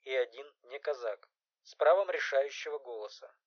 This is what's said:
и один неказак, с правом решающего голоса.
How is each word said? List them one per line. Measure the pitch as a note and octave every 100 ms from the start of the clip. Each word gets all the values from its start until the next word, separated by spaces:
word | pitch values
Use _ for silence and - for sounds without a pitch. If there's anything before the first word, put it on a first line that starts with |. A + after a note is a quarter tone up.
и | -
один | C3 B2 A#2+ C#3+ _ A#2+
неказак, | C3+ - C#3 A#2 G2+ - _ _ _
с | -
правом | - D3 F3+ F#3+
решающего | E3 - C3+ C#3 - D#3 D3
голоса. | C3+ A2+ G#2 - F2 _